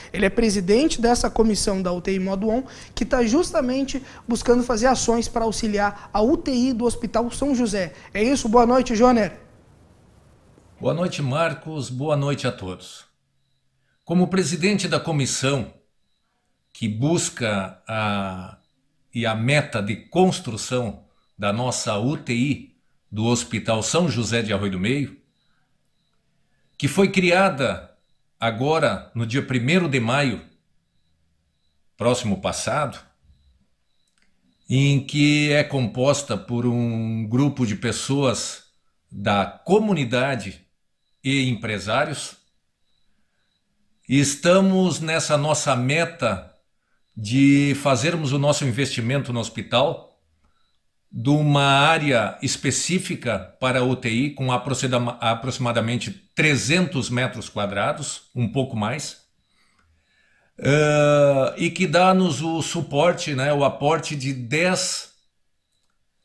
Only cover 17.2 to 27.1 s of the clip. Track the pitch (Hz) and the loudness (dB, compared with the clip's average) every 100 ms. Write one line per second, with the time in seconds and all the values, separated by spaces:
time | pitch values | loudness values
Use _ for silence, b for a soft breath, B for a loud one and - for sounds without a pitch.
17.2 | - - 113 101 92 - - 110 107 101 | -2 -4 -4 -4 -6 -12 -8 -4 -4 -4
18.2 | 98 92 90 - _ _ _ _ _ 117 | -6 -10 -14 -20 _ _ _ _ _ -6
19.2 | 113 110 120 147 147 110 101 110 - 170 | -4 -2 0 0 0 -4 -6 -8 -4 2
20.2 | 185 - - 107 - 127 113 - _ _ | 2 2 -8 -10 -4 -4 -4 -8 _ _
21.2 | _ - 101 110 123 - 117 104 123 156 | _ -6 -4 -2 -2 -4 -4 -2 -2 -4
22.2 | - 117 139 120 - _ _ _ - 104 | -4 -2 0 -2 -8 _ _ _ -12 -2
23.2 | 113 120 - 110 - 113 104 160 170 113 | 0 0 -2 -4 -2 -2 0 0 2 0
24.2 | 101 117 107 98 101 92 104 143 131 - | -2 -2 -2 -2 -2 -2 -2 -2 -4 -10
25.2 | _ _ _ _ _ _ _ _ _ _ | _ _ _ _ _ _ _ _ _ _
26.2 | _ _ _ _ _ - 143 196 196 | _ _ _ _ _ -4 -2 2 2